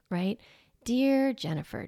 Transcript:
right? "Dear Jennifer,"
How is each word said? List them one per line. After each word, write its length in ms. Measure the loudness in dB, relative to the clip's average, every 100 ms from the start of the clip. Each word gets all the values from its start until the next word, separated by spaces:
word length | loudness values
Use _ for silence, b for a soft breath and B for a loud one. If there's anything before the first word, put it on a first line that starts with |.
| -8
right? 300 | -4 -2 -4 b b b b
"Dear 500 | -2 2 4 4 2
Jennifer," 540 | 0 -4 -4 -6 -10